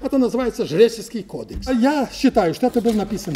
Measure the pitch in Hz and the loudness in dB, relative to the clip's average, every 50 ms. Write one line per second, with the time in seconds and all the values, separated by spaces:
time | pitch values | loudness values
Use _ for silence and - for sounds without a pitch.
0 | - 262 285 269 247 208 202 247 254 233 - - 202 139 151 185 233 226 226 208 | -8 -2 0 0 0 2 0 -2 -2 -2 -4 -4 -4 0 4 4 4 4 4 -2
1 | 190 - - 214 - - - - 110 - - - - 254 262 226 233 277 302 294 | -12 -10 -10 -10 -10 -10 -12 -12 -12 -10 -12 -10 -4 -2 0 2 2 2 2 2
2 | 240 - - - - 254 - 233 190 165 156 - 254 247 - 240 190 233 214 214 | -2 -4 -2 2 2 2 4 4 2 2 0 0 -2 0 0 0 0 2 0 0
3 | 220 214 214 175 - 175 147 | -2 -2 -6 -8 -6 -8 -8